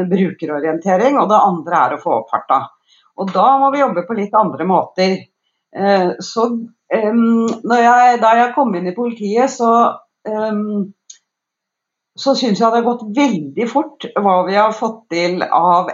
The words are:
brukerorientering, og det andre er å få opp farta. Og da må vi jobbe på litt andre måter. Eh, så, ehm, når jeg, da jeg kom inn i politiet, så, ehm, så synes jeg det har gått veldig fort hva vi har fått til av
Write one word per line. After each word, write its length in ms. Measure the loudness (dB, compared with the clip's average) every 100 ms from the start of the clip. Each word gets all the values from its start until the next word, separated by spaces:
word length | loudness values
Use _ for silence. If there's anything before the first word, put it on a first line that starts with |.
| -2
brukerorientering, 1040 | 0 0 -4 -8 -4 -4 -2 0 2 2 2
og 160 | 2
det 80 | 2
andre 400 | 2 0 -2 0
er 160 | 0 -2
å 60 |
få 140 | -2 -2
opp 120 | -2
farta. 320 | -6 -2 -2 -2 _ _ _ _ -10
Og 140 | -4
da 160 | 2 2 4
må 120 | 2
vi 80 | 2
jobbe 240 | 0 -2
på 160 | -4 -4
litt 160 | -2 0
andre 320 | 0 -2 0
måter. 480 | 0 0 -2 -2 -2 -8 _ _ _ _
Eh, 360 | -4 0 2 0 -4
så, 300 | -8 -2 -2 -2 -10 _ -6
ehm, 540 | -2 0 2 2 2 0 -4
når 220 | -2 2 4
jeg, 320 | 6 4 4
da 160 | 4 4
jeg 200 | 2 0
kom 200 | -2 -2
inn 160 | -4
i 60 | -4
politiet, 500 | -6 -6 -4 0 0
så, 240 | 0 2 4 2 -2 _ _ -8
ehm, 640 | -6 -4 -4 -4 -4 -6 -10 _ -20 _ _ _ _ _ _ _ _ _ -6
så 160 | -2 0
synes 240 | 0 2
jeg 80 | 2
det 80 | 2
har 80 |
gått 220 | 0 -2 -4 0
veldig 500 | 0 0 -6 -6 -2
fort 340 | -2 -4 -8 -10 -2
hva 140 | 2 2
vi 140 | 2 2
har 160 | 0 0
fått 300 | -6 -8 -8
til 300 | -4 -2 -2
av 460 | -2 0 2 2 0